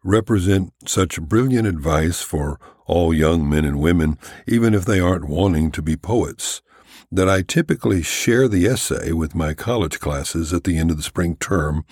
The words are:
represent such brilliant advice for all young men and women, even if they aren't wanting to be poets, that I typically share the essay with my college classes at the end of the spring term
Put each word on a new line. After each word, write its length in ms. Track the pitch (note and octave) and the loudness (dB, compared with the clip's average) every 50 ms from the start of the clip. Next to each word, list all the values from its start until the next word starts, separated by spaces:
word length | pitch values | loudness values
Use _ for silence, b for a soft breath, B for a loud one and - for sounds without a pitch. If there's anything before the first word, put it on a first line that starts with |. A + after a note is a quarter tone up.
| b | b
represent 680 | F#2+ G2+ A2+ G#2+ - A2+ G2 F2 G2 G2 F#2+ F#2 F2+ _ _ - | 0 0 2 2 2 0 0 2 2 2 2 0 -2 _ _ -10
such 340 | - - G2+ F#2+ E2 - - | -4 0 0 0 0 -2 -8
brilliant 460 | E2 D#2 G2+ A2 B2+ C3+ B2+ A#2 A2 | -6 0 0 0 2 2 2 2 2
advice 540 | G#2 F2 D2+ D2 D#2+ D2+ D2+ D#2+ E2+ E2+ - - | 0 -2 -2 -2 0 0 2 2 0 -2 -2 -6
for 380 | - - D2+ D2 D2 C#2+ - B B B B B | -6 -4 -4 -4 -4 -6 -10 B B B B B
all 260 | - E2 F2 F2 E2 E2 | -2 0 2 2 2 2
young 360 | D#2 D#2 D#2+ E2+ E2 D2+ C#2+ | 2 2 2 2 2 0 2
men 160 | D2+ D2+ D2+ | 0 0 0
and 160 | C#2+ C#2+ C#2+ | 0 0 0
women, 360 | D2+ E2+ F2 F2 D#2 D2+ D2 B B B B B B | 2 2 2 4 2 0 0 B B B B B B
even 280 | - A#2 A#2 A#2 A2+ G#2+ | -2 0 2 2 2 2
if 100 | G2+ F2+ | 2 0
they 160 | - G#2 F#2+ | 0 0 2
aren't 280 | F2+ F2+ F#2 F2 D2 D2 | 2 2 0 0 -2 -4
wanting 440 | D2 F2 G2 G2 F2 D#2 D#2+ D#2 - | -2 0 2 2 2 2 0 0 -2
to 100 | - D2+ | -4 -4
be 140 | D#2 D#2 | -4 -4
poets, 680 | - - - A#2 A2+ E2 - - - - - - - _ B B B B B B B B B F2 | -4 -2 -2 -2 0 -2 -2 -6 -10 -8 -10 -10 -10 _ B B B B B B B B B 0
that 140 | F#2 F#2 F#2+ | 0 2 2
I 140 | G2 F#2+ F#2 | 2 0 0
typically 580 | - - E3 E3 - - - - A2+ G2+ F2 | 0 0 0 0 0 -2 0 0 0 0 0
share 480 | D#2 - - - - B2 A#2 B2 C3+ A#2+ | 0 -2 -4 -2 0 2 4 4 4 4
the 180 | G2+ F2+ F2 | 4 4 2
essay 460 | A2+ C3 B2 - - - - - - E2 | 2 2 0 -2 -4 -4 -4 -2 -2 -2
with 220 | D#2+ D#2+ D2 - | -2 -2 -2 -2
my 180 | - D#2 D2+ D#2 | -2 -2 -2 -4
college 480 | - - A#2 B2 A#2 F2+ D#2 - - | -6 -4 -4 -2 0 -2 -2 -4 -6
classes 540 | - D2 D2 C#2 C#2+ - - E2 D#2+ D2+ F2+ | -6 -4 -4 -4 -6 -6 -4 -4 -4 -2 -2
at 100 | E2 - | -2 0
the 140 | F#2 E2+ D#2+ | 0 0 2
end 120 | D#2+ E2 | 2 0
of 60 | E2 | 0
the 60 | D2+ D#2 | -2 -4
spring 340 | - - - F2 E2+ D#2+ | -8 -4 -2 -2 -2 -2
term 480 | - - - G2 F2 D2 D2+ D2+ D#2+ - B | -4 -4 -2 0 0 0 0 -2 -4 -6 B